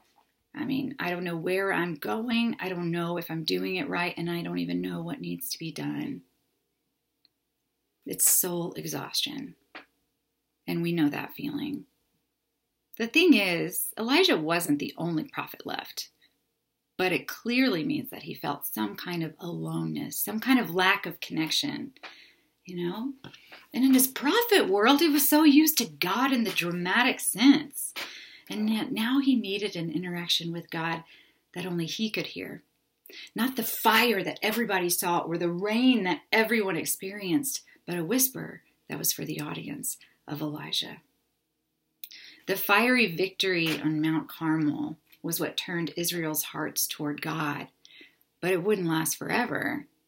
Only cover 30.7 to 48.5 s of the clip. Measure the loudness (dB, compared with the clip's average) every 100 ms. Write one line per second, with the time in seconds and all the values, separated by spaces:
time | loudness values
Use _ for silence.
30.7 | -4 -4 -4 -8 -20 _ _ _ -10 -6
31.7 | -4 -4 -4 -4 -4 -6 -8 -12 -12 _
32.7 | _ _ _ -20 -20 -10 -2 -2 -2 -4
33.7 | 0 4 6 4 2 -2 -2 -2 0 0
34.7 | 0 0 0 0 0 0 -2 -2 -2 0
35.7 | 2 4 4 2 -2 0 2 4 2 0
36.7 | -2 -4 -6 -8 -6 0 0 0 -8 -12
37.7 | _ -8 -4 0 2 0 -2 -12 -14 _
38.7 | _ -10 -4 -2 -2 -4 -6 -6 -8 -10
39.7 | -10 -10 -10 -14 _ -10 -6 -6 -8 -6
40.7 | -6 -6 -10 _ _ _ _ _ _ _
41.7 | _ _ _ -20 -20 -20 -10 -4 -2 4
42.7 | 4 6 4 4 2 -2 0 0 2 0
43.7 | 0 0 0 2 0 -4 -4 0 2 2
44.7 | 0 -4 -8 _ _ -6 -4 -4 -6 -6
45.7 | -4 -4 -4 -4 -2 -2 -2 -4 -6 -6
46.7 | -4 -4 -4 -4 -4 -6 -4 -4 -4 -10
47.7 | _ -20 -20 -20 _ _ _ 0